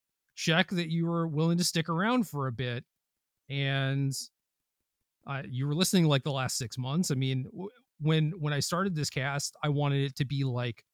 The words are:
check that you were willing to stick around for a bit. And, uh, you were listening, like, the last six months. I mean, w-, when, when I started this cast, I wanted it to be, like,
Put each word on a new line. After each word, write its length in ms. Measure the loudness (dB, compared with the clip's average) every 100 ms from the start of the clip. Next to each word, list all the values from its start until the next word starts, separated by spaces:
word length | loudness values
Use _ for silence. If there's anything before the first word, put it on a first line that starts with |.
| _ _ _
check 360 | -4 2 4 2
that 200 | 0 0
you 160 | 0 0
were 200 | 0 0
willing 320 | 2 2 2
to 60 |
stick 240 | 2 0 0
around 400 | 0 2 0 0
for 180 | -2 -4
a 60 |
bit. 320 | -4 -4 -6 -10 _ _ _ _ _ -8
And, 640 | -4 0 0 0 0 0 -2 -8 _ _ _ _ _ _ _ _ _ -10
uh, 160 | -8 -6
you 180 | -4 -2
were 80 |
listening, 320 | 0 4 6 6
like, 180 | 4
the 80 | 2
last 260 | -2 -2 -4
six 180 | -6 -6
months. 340 | -2 0 0
I 40 |
mean, 300 | 0 0 -2
w-, 260 | -4 -10 -14 -14 _ -4
when, 320 | 2 2 2 0
when 140 | -2
I 80 | -2
started 340 | 0 0 0
this 140 | -2 -2
cast, 480 | -2 -2 -2 -4 -4
I 60 | -2
wanted 360 | 2 2 2
it 120 | 0 -2
to 80 | -2
be, 180 | -2
like, 400 | -2 -2 -4 -6 _